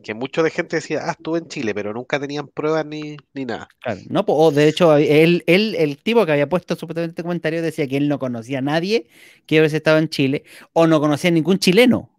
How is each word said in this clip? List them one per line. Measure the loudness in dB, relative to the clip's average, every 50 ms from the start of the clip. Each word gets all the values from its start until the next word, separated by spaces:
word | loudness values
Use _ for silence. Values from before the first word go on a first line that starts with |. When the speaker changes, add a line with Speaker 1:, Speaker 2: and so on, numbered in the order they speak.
| -12
Speaker 1:
que | -12 -10
mucha | -8 -10 -8 -4 -2 -2
de | -2
gente | -2 -4 -6 -4 -6
decía, | -6 -6 -6 -8 -6 -6
"Ah, | -6 -8
estuve | -8 -6 -6 -6 -6
en | -6
Chile", | -8 -10 -8 -6 -6 -6
pero | -6 -6 -8 -8
nunca | -10 -8 -6 -6 -6
tenían | -6 -6 -8 -10 -10 -10
pruebas | -10 -6 -4 -2 -2 -2 -4
ni, | -6 -8 -12 -12 -12 -14 -16 -18 _ -12
ni | -10 -8
nada. | -8 -8 -10 -10 -16 _ _
Speaker 2:
Claro, | -8 -8 -8 -8 -8 -6
no, | -4 -4 -2
pues, | -2 0 2
o | 2 2
de | 4 4 2 2
hecho, | 4 4 4 4 4
él, | 4 4 4 4 4 6 4 4 2 2
él, | 2 2 2 2 0 -2 -2
el | -2 -2 -4 -4
tipo | -4 0 2 2 2
que | 2 2
había | 0 0 0
puesto | -2 -4 -4 -4 -8
supuestamente | -8 -8 -10 -8 -6 -6 -8 -8 -8 -8
comentario | -6 -6 -4 -4 -4 -4 -4 -4
decía | -4 -4 -4 -4
que | -2 -2
él | -2 -2 -2
no | -2 -2
conocía | -4 -6 -6 -8 -10 -8 -6 -4
a | -4
nadie | -2 -2 -2 -2 -2 -2 -4 -4 _ _ _ -20 -20 _ _ _
que | 0 2 4
hubiese | 4 4 2
estado | 0 2 4 4 4
en | 2 0
Chile, | 0 0 0 0 0 -2 -6 _ -20 -20 -12 _ 2
o | 4 4 4
no | 4 4
conocía | 2 2 0 0 0 2
a | 2
ningún | 2 2 2 0 0
chileno, | 2 2 4 4 6 4 4 0 -2 -8 _